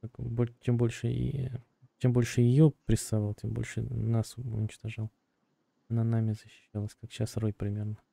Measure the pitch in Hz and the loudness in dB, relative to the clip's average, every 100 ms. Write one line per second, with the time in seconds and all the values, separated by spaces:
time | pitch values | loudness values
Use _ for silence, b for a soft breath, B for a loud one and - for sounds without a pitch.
0 | 113 - 120 117 120 - - 120 120 - | -16 -10 -6 0 -2 0 0 4 2 0
1 | 117 120 123 139 127 117 _ _ _ _ | -4 -2 -2 -2 -4 -8 _ _ _ _
2 | 127 123 117 - 120 131 156 - - 113 | 2 4 2 4 6 8 6 4 0 0
3 | - 110 104 104 110 113 117 - 113 117 | 2 -2 -2 -4 -6 -6 -6 -6 -4 -4
4 | 110 113 113 - 123 110 107 - 110 107 | 0 0 -2 -8 -8 -6 -6 -6 -12 -8
5 | 107 _ _ _ _ _ _ _ _ 113 | -10 _ _ _ _ _ _ _ _ -2
6 | 113 113 113 107 - - _ 104 104 - | 2 2 0 -2 -8 -20 _ -8 -8 -10
7 | - - 110 - 110 104 101 104 104 107 | -18 -6 -4 -2 -4 -2 -6 -4 -6 -10
8 | _ | _